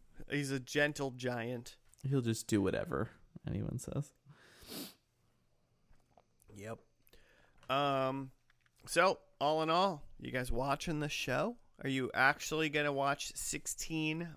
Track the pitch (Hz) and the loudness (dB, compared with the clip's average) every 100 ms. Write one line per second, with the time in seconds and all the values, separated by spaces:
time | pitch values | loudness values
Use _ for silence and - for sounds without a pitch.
0 | - - - 143 139 135 123 147 147 147 | -16 -16 -4 -2 0 -2 0 2 2 2
1 | 135 123 123 123 117 123 120 - _ - | -4 -2 -4 -2 -4 -6 -8 -18 _ -8
2 | 135 135 117 110 - 107 95 - - 67 | 0 2 2 0 2 2 4 2 0 -2
3 | 117 - - - - 101 104 123 - - | -2 -6 -20 -10 -6 -4 -4 -6 -4 -6
4 | 147 _ - - - - - - - - | -6 _ -20 -20 -20 -20 -14 -12 -12 -16
5 | _ _ _ _ _ _ _ _ _ - | _ _ _ _ _ _ _ _ _ -20
6 | _ - _ _ - 101 107 117 _ _ | _ -20 _ _ -20 -14 -12 -12 _ _
7 | _ - - _ - - - 135 143 135 | _ -20 -20 _ -20 -14 -2 2 2 2
8 | 131 135 135 - _ _ _ _ - 165 | 0 -2 -8 -14 _ _ _ _ 0 4
9 | 185 - - - 139 156 160 170 196 151 | 6 4 -6 0 2 2 4 4 4 0
10 | - - - 127 127 - 147 139 - 151 | -10 -12 -4 -2 0 0 2 0 0 -2
11 | 147 - - 131 190 240 - - 139 135 | -2 -2 0 0 0 -4 -16 -8 -2 0
12 | 127 - 135 143 - 156 151 147 147 135 | 0 4 4 4 -2 0 0 2 2 2
13 | 139 147 - - - - - - - 160 | 2 0 -4 -6 -6 -6 -6 -8 -4 -2
14 | 156 160 170 | 0 -2 -6